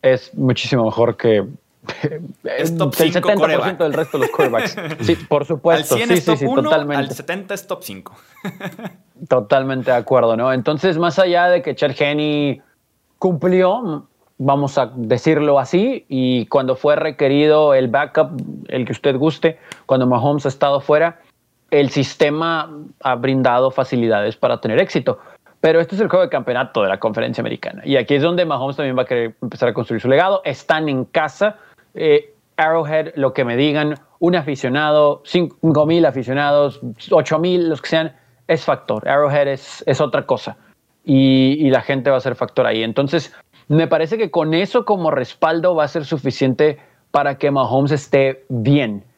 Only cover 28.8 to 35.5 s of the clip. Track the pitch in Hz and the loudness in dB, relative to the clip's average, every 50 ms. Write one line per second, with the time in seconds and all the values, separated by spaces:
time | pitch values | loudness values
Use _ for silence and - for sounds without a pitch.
28.8 | 151 135 127 127 127 - 127 120 117 113 110 _ - 117 - - 127 120 113 - | -4 -4 -2 -2 -2 -2 -2 -2 -2 -4 -6 _ -10 -10 -4 -2 -2 -2 0 -2
29.8 | 117 - 113 110 - 123 131 147 175 190 196 190 - 160 - - - - 165 156 | -4 -4 -6 -4 0 2 2 2 2 2 0 -2 -2 -4 -8 -8 -2 -2 -2 0
30.8 | 160 151 139 131 123 - _ 170 156 147 - - 196 214 208 - - _ _ _ | 0 -2 -2 -4 -4 -2 _ -2 -2 -2 -2 -2 -2 -2 -2 -4 -20 _ _ _
31.8 | _ _ _ - 165 156 147 147 147 - _ _ _ _ _ - 156 156 165 165 | _ _ _ -2 2 4 4 4 2 -2 _ _ _ _ _ 0 0 2 2 0
32.8 | 160 143 156 156 156 - - 147 135 131 170 - 135 120 117 120 - 151 143 151 | 0 0 -2 -2 -2 -2 -4 -2 -2 0 0 0 -2 -2 0 2 2 2 2 0
33.8 | 151 151 151 143 _ _ _ _ 175 175 180 180 147 143 139 127 - 127 127 147 | 0 -2 -4 -6 _ _ _ _ 0 2 2 2 0 -2 -6 -4 -2 -2 0 0
34.8 | 151 151 151 151 151 147 143 - _ - - 180 175 143 | 0 2 4 4 4 4 2 0 _ -2 0 0 0 0